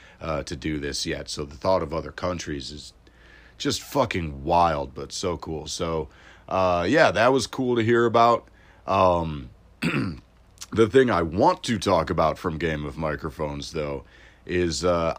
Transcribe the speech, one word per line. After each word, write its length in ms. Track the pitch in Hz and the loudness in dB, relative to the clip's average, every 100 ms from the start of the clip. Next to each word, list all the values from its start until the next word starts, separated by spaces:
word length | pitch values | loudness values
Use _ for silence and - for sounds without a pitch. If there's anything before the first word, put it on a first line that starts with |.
| - - | -20 -12
uh, 240 | 80 76 | -6 -6
to 120 | 67 73 | -6 -8
do 220 | 80 73 | -6 -6
this 260 | 69 69 | -6 -6
yet. 240 | 82 71 71 | -6 -6 -8
So 160 | - | -10
the 120 | 71 78 | -10 -4
thought 260 | 95 95 | 0 0
of 100 | 80 | 0
other 180 | 80 73 | -6 -8
countries 600 | - - 82 85 71 65 | -6 -6 -4 -6 -8 -10
is 240 | 76 - - _ _ - - - - | -14 -18 -20 _ _ -20 -20 -20 -6
just 240 | 143 - | -4 -4
fucking 600 | - 143 127 95 80 69 | -2 -2 0 -2 -6 -6
wild, 500 | 71 87 85 76 65 | 2 4 4 2 -4
but 180 | 65 69 | -10 -10
so 240 | - 95 82 | -6 -4 -4
cool. 300 | - 78 78 | -6 -10 -8
So, 420 | - 85 82 76 - - - - | -6 -4 -4 -6 -14 -20 -20 -4
uh, 380 | 95 92 87 87 | 0 2 2 2
yeah, 220 | 151 135 | 4 6
that 240 | 90 120 | 6 4
was 120 | 135 117 | 4 0
cool 300 | - 127 120 | -4 0 0
to 80 | |
hear 220 | 113 117 117 | 4 4 4
about. 420 | 117 117 117 - - - - - | 6 6 4 -2 -20 -20 -14 -2
Um, 640 | 95 92 87 82 73 64 - _ | 4 4 4 0 -6 -12 -18 _
<clears throat> 160 | _ | _
the 1080 | - - 98 73 - _ _ _ - 104 110 | -4 -2 -4 -8 -16 _ _ _ -4 2 4
thing 220 | 131 123 | 6 4
I 100 | 90 | 2
want 420 | 85 87 151 - | 0 2 2 2
to 140 | - 110 | -2 -2
talk 300 | 101 87 80 | 2 2 2
about 300 | 82 80 76 | 2 2 0
from 180 | 92 78 | -4 -2
Game 300 | 80 76 73 | -2 -2 -6
of 100 | 71 | -6
Microphones, 760 | 78 73 82 - 73 71 69 | -6 -6 -8 -6 -6 -6 -8
though, 320 | 82 73 69 - - - - | -6 -6 -8 -12 -20 -20 -20
is, 400 | - 90 87 78 | -4 0 0 0
uh, 300 | 90 87 82 | 0 2 0